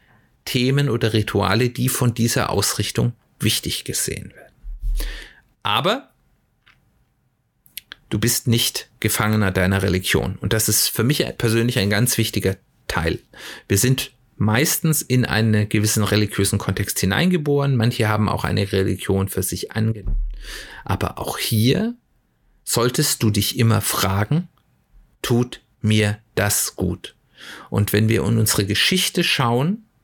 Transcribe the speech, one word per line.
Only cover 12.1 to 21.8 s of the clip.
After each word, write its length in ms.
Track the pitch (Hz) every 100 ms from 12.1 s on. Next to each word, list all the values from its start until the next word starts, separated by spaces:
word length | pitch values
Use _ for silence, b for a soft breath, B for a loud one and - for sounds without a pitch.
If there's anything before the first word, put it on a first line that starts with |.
| -
wichtiger 400 | 110 104 95 95 _ _ -
Teil. 320 | 82 80 - - B B B -
Wir 80 | 101
sind 360 | 123 131 - _ _ -
meistens 640 | 107 113 160 - 160 151
in 240 | - 127 -
einen 420 | 110 113 104 104
gewissen 340 | 107 107 110
religiösen 560 | 101 104 104 - 98 98
Kontext 400 | - 98 98 -
hineingeboren. 800 | 95 98 180 180 147 143 139 127
Manche 320 | 117 - 107
haben 220 | 107 104
auch 140 | -
eine 280 | - 101 101
Religion 560 | 98 98 95 - 95 98
für 140 | 92
sich 300 | 90 - -
angenommen. 500 | 110 110 110 - - - B B B B B
Aber 360 | - 92 - -
auch 180 | - -
hier 580 | - 110 120 180